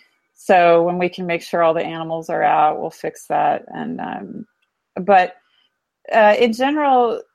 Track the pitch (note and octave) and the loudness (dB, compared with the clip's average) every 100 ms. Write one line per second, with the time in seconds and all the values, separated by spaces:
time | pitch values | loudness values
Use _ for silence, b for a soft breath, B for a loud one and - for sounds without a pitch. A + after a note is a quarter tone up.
0 | b b b _ - F#3+ F3 E3+ F3 F3+ | b b b _ 2 4 6 4 2 -2
1 | F3+ F3+ F3+ E3+ - F3 E3 E3 E3 E3 | -4 -6 -6 -6 -4 0 0 0 -6 -8
2 | D#3+ E3 E3 D#3+ D#3+ D#3 D3+ D#3 E3 - | -8 -10 -6 -2 0 2 0 -2 -8 -10
3 | D#3+ - - D#3 D3+ D3+ - - D#2 F#3 | -12 -12 -6 -2 -2 -2 -8 -12 -12 -10
4 | - - - - - _ _ _ _ - | -12 -12 -14 -16 -20 _ _ _ _ -6
5 | F3+ F#3+ F3+ - _ _ _ _ _ _ | 2 4 2 -6 _ _ _ _ _ _
6 | - A3+ G#3 G#3 A#3+ A3+ C4+ D4+ C#4+ B3+ | -2 4 4 4 0 0 -2 0 2 2
7 | A#3 E3+ - | 2 -4 -10